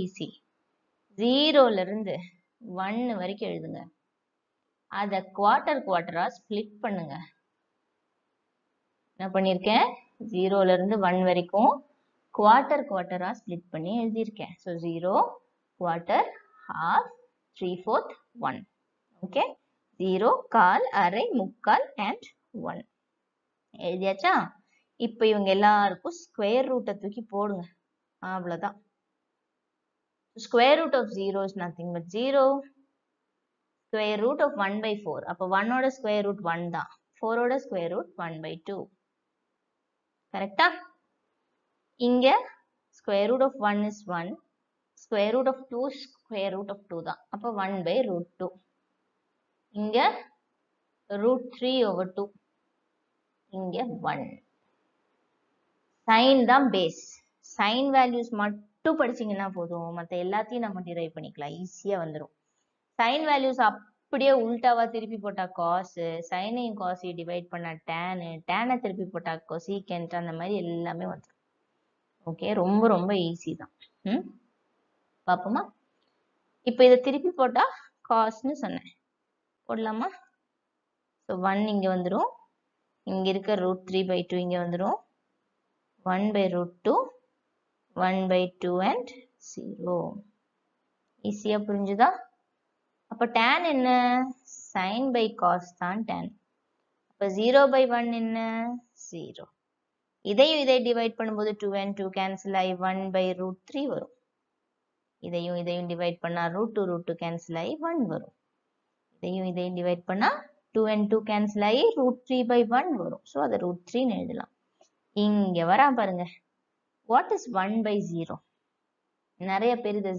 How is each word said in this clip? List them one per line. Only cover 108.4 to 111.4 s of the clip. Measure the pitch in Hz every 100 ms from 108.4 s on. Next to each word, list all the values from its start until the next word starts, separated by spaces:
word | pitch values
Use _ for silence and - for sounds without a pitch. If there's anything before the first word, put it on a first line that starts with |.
| _ _ _ _ _ _ _ _
இதையும் | 180 190 185
இதையும் | 180 180 180
divide | 175 175 -
பண்ணா | 185 269 587 - _ _ 226
two | 214
and | 214 208
two | 220 214
cancel | 214